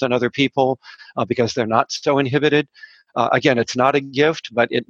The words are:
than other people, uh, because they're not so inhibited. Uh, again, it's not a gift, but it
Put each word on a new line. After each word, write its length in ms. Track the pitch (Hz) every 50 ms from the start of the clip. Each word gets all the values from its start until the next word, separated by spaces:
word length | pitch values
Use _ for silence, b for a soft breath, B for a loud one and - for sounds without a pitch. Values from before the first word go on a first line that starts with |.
than 120 | 131 123
other 180 | 123 123 120 120
people, 500 | - - 139 127 - 139 131 131 131 B B B B B B B B
uh, 80 | - 117
because 300 | - 120 - 117 107 -
they're 120 | 131 113
not 260 | 110 110 117 135 -
so 260 | - - - 156 139 139
inhibited. 480 | 139 123 123 147 143 151 143 147 147 - B B B B B B B B B
Uh, 160 | - 120 -
again, 240 | - 131 - 147 127
it's 200 | 117 113 - -
not 180 | 127 123 135 139
a 60 | 143
gift, 500 | 135 139 131 135 147 156 160 - - -
but 160 | 113 120 117 -
it 140 | 127 123 117